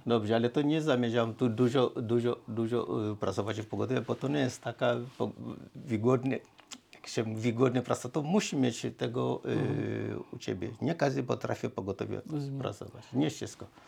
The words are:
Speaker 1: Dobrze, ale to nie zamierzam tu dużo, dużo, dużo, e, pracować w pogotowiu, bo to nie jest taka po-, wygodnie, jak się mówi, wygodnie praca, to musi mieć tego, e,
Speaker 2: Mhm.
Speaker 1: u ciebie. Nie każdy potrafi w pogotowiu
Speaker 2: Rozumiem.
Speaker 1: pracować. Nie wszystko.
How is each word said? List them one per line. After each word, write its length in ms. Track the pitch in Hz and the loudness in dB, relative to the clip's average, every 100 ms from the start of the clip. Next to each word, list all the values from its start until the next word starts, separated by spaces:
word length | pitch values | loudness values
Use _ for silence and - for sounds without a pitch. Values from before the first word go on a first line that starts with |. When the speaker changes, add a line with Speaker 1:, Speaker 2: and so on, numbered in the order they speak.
| 120 | 0
Speaker 1:
Dobrze, 300 | 117 104 113 | 2 4 4
ale 140 | 120 | 4
to 120 | 151 | 2
nie 200 | 143 160 | 2 2
zamierzam 520 | 156 123 120 117 113 | 4 4 4 4 2
tu 140 | 110 123 | 2 2
dużo, 400 | 110 123 131 120 - | 4 4 6 2 2
dużo, 400 | 110 120 120 123 - | 0 2 2 -2 -4
dużo, 640 | 110 113 117 - 123 107 | -2 0 0 0 -2 -2
e, 40 | 104 | -2
pracować 440 | 98 95 101 107 | -2 0 -2 -4
w 60 | 107 | -4
pogotowiu, 360 | 101 107 127 117 | -2 0 0 -2
bo 80 | |
to 140 | 117 135 | -4 -2
nie 120 | 147 | 0
jest 220 | 127 - | 0 -2
taka 320 | 120 - 123 120 127 - | -8 -2 0 0 -4 -4
po-, 120 | 110 - 117 - - | -4 -6 -10 -12 -14
wygodnie, 640 | - - 110 117 127 131 120 - - - - _ | -12 -4 2 4 4 2 -4 -6 -20 -20 -20 _
jak 120 | - - | -20 -8
się 180 | - | -4
mówi, 160 | 110 110 | -2 0
wygodnie 420 | 120 113 131 123 | 2 4 4 4
praca, 260 | - 120 123 | 0 -2 -2
to 140 | 160 | -4
musi 340 | 147 202 - 147 | 2 2 2 2
mieć 300 | 127 117 120 120 | 2 0 -6 -4
tego, 440 | 123 123 127 127 | -4 0 -2 -2
e, 40 | - | -2
Speaker 2:
Mhm. 720 | 113 - 107 107 107 107 107 - | 0 0 -2 -2 -4 -4 -6 -8
Speaker 1:
u 60 | 123 | -10
ciebie. 320 | - 98 110 113 | -6 -4 -6 -4
Nie 120 | 123 | -2
każdy 280 | 165 143 135 | 2 0 0
potrafi 460 | 127 120 117 117 117 | -2 -2 -2 -2 -4
w 40 | |
pogotowiu 480 | - 98 98 104 101 107 | -4 -4 -4 -4 -6 -6
Speaker 2:
Rozumiem. 280 | 151 139 135 | -6 -4 -6
Speaker 1:
pracować. 440 | 110 104 - 120 - | -6 -8 -12 -16 -4
Nie 180 | 127 151 | 0 0
wszystko. 360 | - 107 - - - | -2 -10 -12 -18 -18